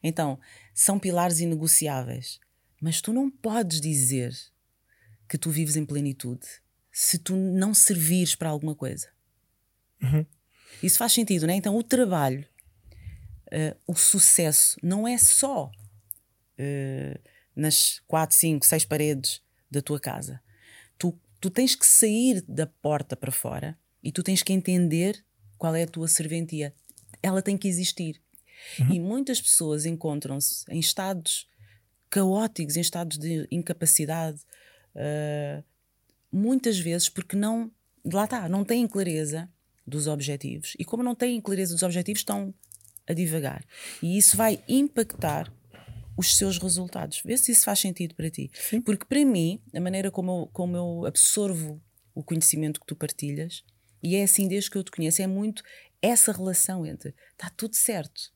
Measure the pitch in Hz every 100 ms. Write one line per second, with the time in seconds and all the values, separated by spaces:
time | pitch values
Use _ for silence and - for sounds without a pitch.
0 | 165 160 151 135 - - - - - 202
1 | 190 175 180 165 170 160 156 - 151 135
2 | 127 127 127 - _ _ _ _ 156 160
3 | - 233 269 - 226 226 196 160 160 143
4 | 131 135 123 127 - _ _ _ _ _
5 | _ - _ 160 165 151 156 156 147 143
6 | 143 135 120 127 - - _ _ _ -
7 | - 170 - 190 190 185 196 208 - 185
8 | 156 180 175 - 160 151 151 147 135 135
9 | - _ _ _ _ _ _ _ _ _
10 | 127 151 156 _ _ _ - - 190 -
11 | 233 247 220 185 160 190 196 208 233 254
12 | 233 175 139 131 143 _ - _ - -
13 | - - - - - 156 156 - - 170
14 | - 196 - - 160 147 - - 170 190
15 | 226 247 - - 269 254 135 - - -
16 | _ - _ _ _ - 139 143 135 135
17 | 139 139 _ _ _ - 156 - - -
18 | _ 160 160 - 165 151 - 160 - 151
19 | 151 139 135 - _ _ _ 143 139 147
20 | 131 - 135 131 _ _ - - - _
21 | 175 165 _ _ 190 185 254 - - -
22 | 220 214 254 202 - 147 156 _ 156 151
23 | 139 - 139 - - 135 147 160 _ _
24 | - - 180 190 - 190 180 180 175 160
25 | 180 208 _ _ - _ 165 160 165 165
26 | 160 - 156 165 165 156 143 - _ -
27 | - - 190 190 190 202 196 175 185 -
28 | 165 151 _ - _ - - - 131 175
29 | 175 240 269 247 - - 160 151 160 165
30 | 160 147 143 139 143 - - 165 156 -
31 | 190 185 160 - - _ - _ _ _
32 | _ 202 190 190 220 220 151 156 170 170
33 | 170 151 156 160 - 175 170 175 160 -
34 | 151 165 160 147 - - - _ _ -
35 | 147 147 151 147 143 147 - _ _ _
36 | _ _ _ 185 214 262 247 196 170 170
37 | - - - 202 208 226 226 _ _ _
38 | - 185 214 254 170 190 202 233 233 202
39 | 185 156 151 156 175 _ _ _ - 143
40 | 147 147 139 143 139 143 - - 165 233
41 | 247 240 247 240 202 190 185 170 185 175
42 | 175 208 - 202 196 190 - - - -
43 | - 165 175 160 139 135 - - - -
44 | 165 190 196 - 226 208 - 262 285 -
45 | 220 - 165 147 165 - _ - - -
46 | - - 180 - 196 175 185 180 180 180
47 | 156 - - 254 - 226 - 202 190 175
48 | 170 - 160 156 139 - - 220 233 202
49 | - 277 285 202 165 202 - - 180 190
50 | 196 185 180 180 - - 180 175 175 170
51 | 170 160 - - 202 170 156 151 _ _
52 | _ - 147 165 160 143 156 151 - 160
53 | 151 - 143 143 165 - _ _ _ _
54 | 165 185 196 - 190 196 196 196 185 -
55 | 160 165 190 190 214 214 - - - _
56 | 202 240 - 185 185 180 - 190 156 -
57 | 147 - _ _ 180 - 220 220 - 208
58 | 143 - -